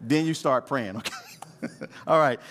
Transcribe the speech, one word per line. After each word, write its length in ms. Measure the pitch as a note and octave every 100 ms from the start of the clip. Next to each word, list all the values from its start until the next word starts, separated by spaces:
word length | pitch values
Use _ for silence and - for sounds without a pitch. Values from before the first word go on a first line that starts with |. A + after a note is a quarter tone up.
then 240 | A2+ D3+ D#3+
you 80 |
start 340 | D#3+ D3 C3 -
praying, 300 | C#3 G#2 G2+
okay? 180 | - - - - - -
<laughs> 460 | - - - - -
All 120 | D#3+
right. 200 | D3 A#2+ -